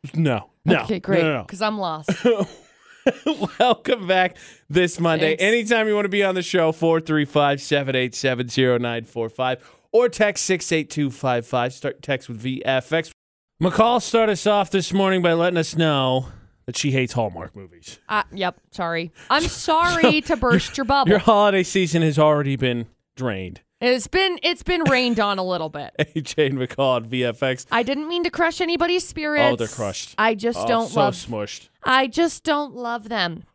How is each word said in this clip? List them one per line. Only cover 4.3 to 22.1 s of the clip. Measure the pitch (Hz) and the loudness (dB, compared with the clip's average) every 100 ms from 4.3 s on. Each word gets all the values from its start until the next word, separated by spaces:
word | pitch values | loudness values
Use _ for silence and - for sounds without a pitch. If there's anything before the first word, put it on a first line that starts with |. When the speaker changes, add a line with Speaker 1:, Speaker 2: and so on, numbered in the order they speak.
| - - - _ | -2 -20 -20 _
Speaker 1:
this | 151 180 170 | 0 2 0
Monday. | 170 160 156 156 | 0 2 2 2
Speaker 2:
Thanks. | |
Speaker 1:
Anytime | 196 233 214 233 220 | 2 2 2 0 2
you | |
wanna | 208 202 | 0 0
be | 202 | 0
on | 196 | 0
the | 185 | 0
show, | 175 180 160 | 0 2 2
four | 160 165 160 | 2 2 2
three | 160 156 | 2 0
five, | 143 151 143 143 | 2 2 2 0
seven | - 143 135 | 0 -2 0
eight | 127 127 - | -2 -2 -2
seven, | 131 123 123 | -2 -2 -4
zero | 123 127 123 | 2 2 2
nine | 120 117 | 0 -6
four | 117 120 113 | -8 -8 -8
five, | - 127 127 - _ _ | -4 -4 -4 -10 _ _
or | 226 247 | 2 2
text | - 208 196 | 2 0 0
six | - 185 - | -2 -2 0
eight | 165 143 | -2 -2
two | - 143 | -4 -4
five | 117 135 123 113 | -2 -2 -2 -2
five. | 127 127 | -2 -2
Start | - 143 - | -4 -8 -8
text | - 135 - | -4 -4 -4
with | 117 | -10
V | 127 131 | -8 -4
F | - 131 - | -2 -2 0
X. | 165 160 _ _ _ _ _ | -4 -4 _ _ _ _ _
McCall | 175 170 226 240 | 0 4 4 4
started | - 233 220 | 0 2 2
us | 196 208 | 2 2
off | 202 190 | 2 2
this | 196 170 | -2 0
morning | 190 196 190 | 0 2 4
by | 175 | 2
letting | 165 175 175 | 2 2 0
us | 160 160 | -2 0
know | 160 143 131 131 127 - _ _ - | 2 2 2 0 -2 -16 _ _ -12
that | - | -4
she | 147 | -2
hates | 135 127 | 0 -2
Hallmark | 123 110 85 90 | -2 -4 -6 -14
movies. | 101 92 87 - - - | -16 -20 -20 -20 -20 -4
Speaker 2:
Uh, | 214 - | -4 -4
yep, | 190 180 - _ | -4 -6 -6 _
sorry. | - 170 165 165 _ - | -8 -4 -4 -6 _ 0
I'm | 277 | 0
Speaker 1:
<laughs> | 339 | 0
Speaker 2:
sorry | - - 320 349 349 254 302 | -4 0 2 2 4 4 2
Speaker 1:
So, | - | 0
Speaker 2:
to | 294 | -2
burst | 247 233 - - | 2 2 0 -6
your | |
bubble. | 247 277 254 | 0 2 4
Speaker 1:
your | 208 | 4
holiday | - 208 208 196 | 6 6 4 2
season | 180 196 175 165 | 0 0 0 2
has | 160 | 2